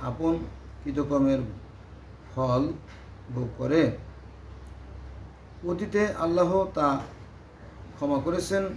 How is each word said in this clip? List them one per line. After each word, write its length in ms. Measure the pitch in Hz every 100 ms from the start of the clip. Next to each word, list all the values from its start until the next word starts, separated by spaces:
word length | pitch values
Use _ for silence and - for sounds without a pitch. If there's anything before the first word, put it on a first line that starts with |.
আপন 320 | 127 - 165 165 165 - - -
কৃতকর্মের 540 | 147 139 143 143 135 135 113 101 - - - - - - -
ফল 280 | 131 131 127 151 165 - - - - -
ভোগ 140 | 123 117 -
করে। 240 | 127 160 135 - - - - - - - - - - - - - - - - -
অতীতে 380 | 175 175 208 202 214 -
আল্লাহ 260 | 165 175 175 190 185
তা 140 | - 143 135 - - - - - - - - - -
ক্ষমা 220 | 143 139
করেছেন, 420 | 156 175 175 196 190